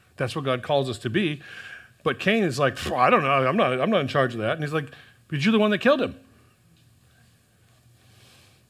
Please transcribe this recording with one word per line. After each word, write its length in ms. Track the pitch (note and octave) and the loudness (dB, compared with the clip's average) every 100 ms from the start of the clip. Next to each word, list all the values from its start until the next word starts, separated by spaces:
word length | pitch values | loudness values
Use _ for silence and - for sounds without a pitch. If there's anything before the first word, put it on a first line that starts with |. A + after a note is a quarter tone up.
| _ - | _ -8
That's 180 | B2+ | -6
what 120 | D#3 C3+ | -4 -4
God 160 | B2+ | -4
calls 260 | - C#3+ B2+ | 0 0 0
us 80 | A2+ | -6
to 120 | A#2+ | -4
be. 320 | D#3+ E3+ C#3+ - - - - - _ | -2 -2 -4 -12 -18 -18 -20 -20 _
But 160 | D3+ B2 | -4 -2
Cain 240 | F#3+ A3+ | 0 0
is 160 | F3 B2+ | 0 0
like, 180 | C3+ - | 0 -2
"Pff, 200 | - C#3+ | -4 2
I 140 | C3 | 4
don't 120 | A#3 | 4
know. 240 | C3+ C#3 C3 | 4 2 2
I'm 120 | G3+ | 2
not, 200 | C#3+ B2+ | 2 2
I'm 120 | E3+ | 2
not 100 | G3 | 0
in 80 | C3+ | 2
charge 240 | C#3+ C3 | 0 0
of 80 | A2+ | 0
that." 140 | A2 | -4
And 80 | D#3+ | -2
he's 100 | D3 | -4
like, 180 | D#3 C3+ - - _ _ | -4 -6 -14 -20 _ _
"But 160 | D3 | -2
you're 80 | F#3+ | 2
the 60 | A3 | 4
one 140 | G#3+ | 2
that 60 | G3+ | 2
killed 220 | B3 D4+ | 2 2
him." 140 | - - - _ _ _ _ _ _ _ _ _ _ _ _ _ _ _ _ _ _ _ - - _ _ | 0 -8 -20 _ _ _ _ _ _ _ _ _ _ _ _ _ _ _ _ _ _ _ -20 -20 _ _